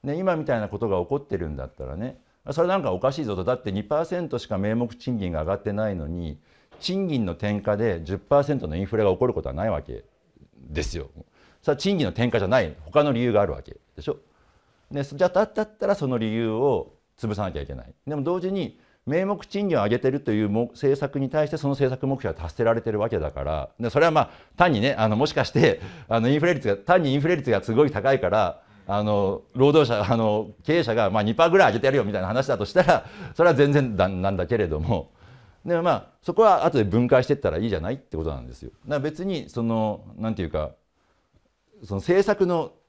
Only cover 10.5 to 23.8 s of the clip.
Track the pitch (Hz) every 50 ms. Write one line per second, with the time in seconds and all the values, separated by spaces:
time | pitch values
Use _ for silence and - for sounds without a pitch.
10.5 | _ _ 65 - 76 - 73 - - 82 67 - _ 73 - _ _ _ _ _
11.5 | _ _ _ - 147 143 - 190 202 175 143 90 82 - 117 120 - 113 98 92
12.5 | 120 127 92 78 - - - - - 147 147 151 127 117 123 123 104 104 101 87
13.5 | 69 - - - - - _ _ _ - - - - - _ _ _ _ _ _
14.5 | _ _ _ _ _ _ _ _ - 143 139 143 147 139 185 180 180 180 214 214
15.5 | - - 214 214 _ _ 196 196 202 196 151 131 127 117 113 110 107 113 117 110
16.5 | 110 113 135 143 123 90 - - _ _ _ _ _ _ - 110 104 92 104 92
17.5 | 71 76 71 - 69 62 - - - _ _ 135 151 147 135 160 175 185 170 185
18.5 | 196 196 165 117 - _ _ _ _ _ _ 120 143 170 190 196 202 202 - _
19.5 | - 202 202 196 165 123 101 107 120 117 - 131 131 143 139 - 107 107 107 101
20.5 | 101 113 120 120 - - - 139 139 139 147 135 - 143 135 127 - 156 151 143
21.5 | - 151 143 139 139 127 139 131 127 - - 135 135 127 - 95 82 - 85 82
22.5 | - - 117 113 113 117 - 117 104 104 104 117 110 90 76 73 69 69 69 71
23.5 | 78 76 67 - _ _